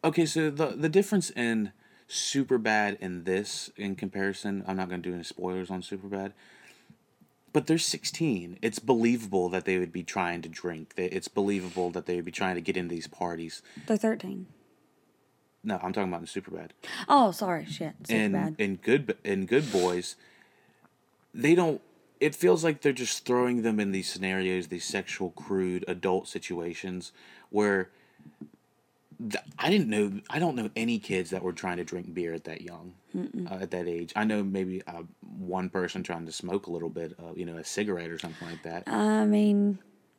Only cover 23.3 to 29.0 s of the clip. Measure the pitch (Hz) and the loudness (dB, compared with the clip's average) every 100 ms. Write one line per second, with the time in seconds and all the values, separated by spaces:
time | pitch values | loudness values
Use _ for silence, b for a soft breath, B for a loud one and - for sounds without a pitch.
23.3 | 123 123 123 113 107 101 95 90 92 95 | 4 4 4 2 2 2 0 -4 -4 0
24.3 | 95 92 92 82 87 - 101 - - 92 | 0 2 0 -2 -8 -2 -4 -4 -4 -6
25.3 | - - 95 92 90 92 90 95 92 - | -6 -2 2 2 0 -4 -2 2 2 0
26.3 | 85 - 87 85 82 95 90 - B B | -10 -6 -6 -4 -6 -8 -8 -10 B B
27.3 | B B 101 104 98 92 B B B 76 | B B 2 4 4 0 B B B -20
28.3 | B 73 _ _ _ _ _ | B -18 _ _ _ _ _